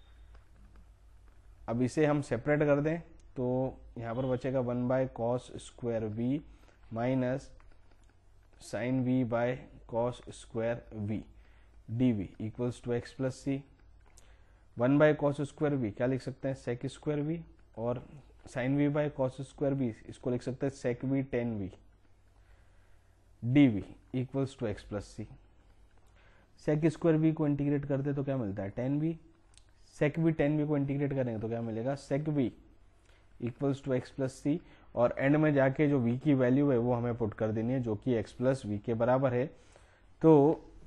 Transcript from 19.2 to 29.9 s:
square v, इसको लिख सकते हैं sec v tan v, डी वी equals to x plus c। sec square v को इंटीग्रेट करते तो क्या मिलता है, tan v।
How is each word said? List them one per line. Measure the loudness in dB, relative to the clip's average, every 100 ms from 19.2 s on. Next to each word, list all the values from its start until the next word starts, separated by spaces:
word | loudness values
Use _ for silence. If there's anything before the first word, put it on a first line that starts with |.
| -4 -4
square | -12 -4 -2
v, | 0 -2 -4 -14
इसको | -8 -4
लिख | -2
सकते | -4 -4 -6
हैं |
sec | -4 -4 -2
v | -2 -2 0
tan | -2 -2 -4
v, | -6 -10 -20 _ _ -20 -20 -20 -20 -20 -20 -20 -20 -20 _ _ _ -8
डी | 2 6 6
वी | 4 -6 -16 -8 -6
equals | -4 -4 -4 -4
to | -6
x | -6 -8
plus | -10 -10
c। | -14 -14 -16 -20 -20 -20 -20 -20 -20 -20 -20 -20 -20 _ -8 -2
sec | 2 0
square | 2 2 4
v | 2
को | 2 0
इंटीग्रेट | 0 0 0
करते | -2 -2 -2
तो | -4
क्या | -2 -4
मिलता | -4 -6
है, | -6
tan | -4 -2 -2
v। | -2 -6 -14 _ _ -20 -20 -20 -12